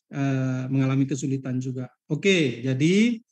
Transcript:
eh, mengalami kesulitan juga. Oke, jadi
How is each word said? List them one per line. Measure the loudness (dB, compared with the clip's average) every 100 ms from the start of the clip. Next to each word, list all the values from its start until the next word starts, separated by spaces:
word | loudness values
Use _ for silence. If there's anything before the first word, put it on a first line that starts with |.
| _
eh, | -2 0 0 0 -2 -2
mengalami | 0 2 2
kesulitan | 0 -2 -4 -4 -4 -6
juga. | -6 -8 -10 _ -8
Oke, | -2 2 2 2 -2
jadi | -4 0 4 4 4 0 -8